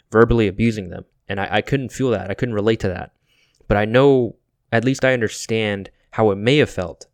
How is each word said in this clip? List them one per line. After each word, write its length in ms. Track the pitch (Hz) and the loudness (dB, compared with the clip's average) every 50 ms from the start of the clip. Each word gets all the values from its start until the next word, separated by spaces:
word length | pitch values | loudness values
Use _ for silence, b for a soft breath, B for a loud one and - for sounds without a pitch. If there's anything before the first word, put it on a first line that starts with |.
| b _ | b _
verbally 360 | - 110 120 117 120 117 110 | 4 4 4 6 4 2 2
abusing 420 | 95 98 107 113 117 107 107 95 87 | 0 0 0 -2 -2 -2 -4 -10 -12
them. 160 | 87 90 - _ _ _ _ - | -14 -14 -16 _ _ _ _ -8
And 100 | 98 98 | -6 -6
I, 180 | 98 - 104 | -4 -2 -2
I 40 | 107 | -2
couldn't 300 | - - 143 139 131 113 | 0 0 -4 -4 -4 -8
feel 180 | - - 131 127 | -6 -4 -2 0
that. 220 | 110 95 92 95 | 0 -2 -4 -6
I 20 | 98 | -6
couldn't 220 | - 127 123 110 | -6 -4 -4 -4
relate 240 | 104 101 113 113 113 | 0 0 0 0 0
to 80 | - | -2
that. 240 | 98 - - 71 - _ _ _ _ _ _ _ _ _ _ _ | -6 -6 -6 -10 -14 _ _ _ _ _ _ _ _ _ _ _
But 100 | - 104 | 0 0
I 80 | 101 107 | 0 2
know, 520 | 110 110 127 139 143 135 127 120 101 - _ _ _ _ _ _ _ | 4 4 6 6 6 4 4 2 -2 -6 _ _ _ _ _ _ _
at 120 | 117 113 117 | -2 0 0
least 220 | 131 135 - - | 0 -2 0 0
I 80 | 131 131 | 0 0
understand 800 | 120 110 101 - - - - 113 110 110 104 101 98 95 - _ _ _ _ | 0 -2 -4 -4 -10 -6 -4 -4 -2 -2 -2 -4 -6 -8 -14 _ _ _ _
how 220 | - - 113 107 | -2 0 2 2
it 60 | 98 | 2
may 200 | 98 104 120 143 | 0 0 2 4
have 120 | 151 123 - | 4 2 2
felt. 360 | - - 90 85 - _ - _ | 0 -8 -8 -8 -10 _ -20 _